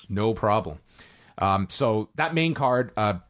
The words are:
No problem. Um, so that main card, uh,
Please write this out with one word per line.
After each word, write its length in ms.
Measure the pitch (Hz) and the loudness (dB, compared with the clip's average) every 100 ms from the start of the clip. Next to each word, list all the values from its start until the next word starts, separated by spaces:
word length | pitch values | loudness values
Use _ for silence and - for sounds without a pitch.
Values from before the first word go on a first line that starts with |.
| - | -8
No 280 | 98 110 104 | -2 0 0
problem. 420 | 107 107 87 76 - - - - - - | 2 0 -2 -12 -18 -20 -20 -20 -20 -2
Um, 300 | 98 95 95 | 0 2 0
so 380 | - 127 107 107 - | -2 0 0 -2 -4
that 180 | 160 | -2
main 200 | 165 165 | 0 0
card, 380 | 151 131 123 120 - | 0 2 2 0 0
uh, 200 | 107 92 - | 0 -2 -8